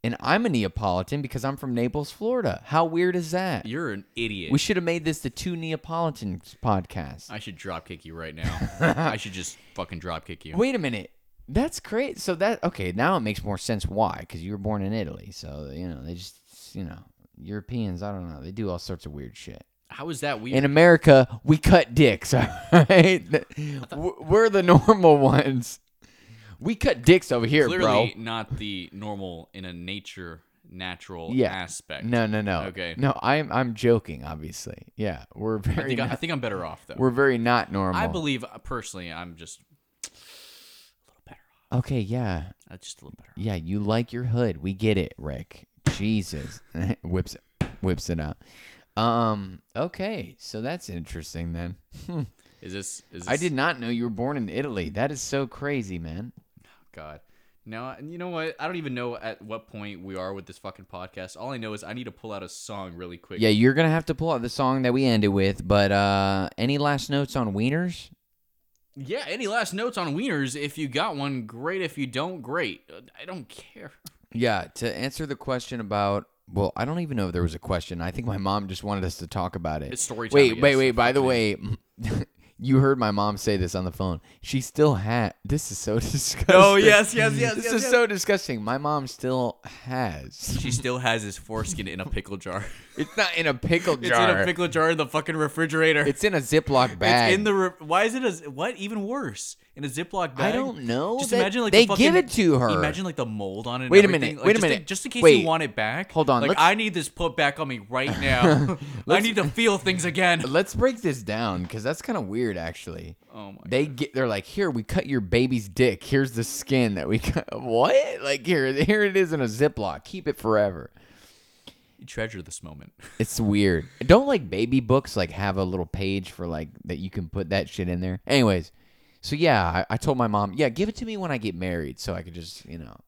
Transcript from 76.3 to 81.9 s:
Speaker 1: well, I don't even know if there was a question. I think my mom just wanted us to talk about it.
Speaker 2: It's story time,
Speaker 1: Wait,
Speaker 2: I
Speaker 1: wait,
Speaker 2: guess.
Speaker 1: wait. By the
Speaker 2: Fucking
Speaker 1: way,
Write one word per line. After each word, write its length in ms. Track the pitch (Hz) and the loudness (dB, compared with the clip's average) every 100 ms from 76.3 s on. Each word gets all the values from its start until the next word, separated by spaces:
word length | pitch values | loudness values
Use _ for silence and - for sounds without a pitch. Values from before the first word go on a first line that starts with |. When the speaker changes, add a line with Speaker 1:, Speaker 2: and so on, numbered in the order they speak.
| _ - | _ -6
Speaker 1:
well, 200 | 92 98 - | -2 -2 -2
I 80 | 123 | -4
don't 140 | 165 | -4
even 180 | 165 123 | -4 -2
know 100 | 95 | -2
if 60 | |
there 80 | 87 | 0
was 120 | 85 80 | -2 -4
a 40 | |
question. 400 | - 90 - 87 | -4 -4 -4 -8
I 100 | 85 | -6
think 140 | 92 120 | -6 -6
my 120 | 101 | -4
mom 300 | 95 101 98 | -2 -2 -4
just 140 | 92 101 | -8 -6
wanted 180 | 101 | -4
us 140 | 90 - | -4 -6
to 100 | 87 | -8
talk 280 | 98 90 92 | -4 -4 -4
about 260 | 82 76 | -6 -6
it. 80 | 69 | -6
Speaker 2:
It's 80 | - | -6
story 260 | - 113 113 | -6 -6 4
time, 60 | 143 | 6
Speaker 1:
Wait, 160 | 131 | 6
Speaker 2:
I 100 | 113 | 6
Speaker 1:
wait, 100 | 143 | 4
Speaker 2:
guess. 60 | 135 | 6
Speaker 1:
wait. 140 | 131 | 4
By 200 | 117 120 | 4 4
the 80 | 135 | 4
Speaker 2:
Fucking 60 | 131 | 4
Speaker 1:
way, 300 | 120 107 98 101 - _ | 2 2 0 -6 -8 _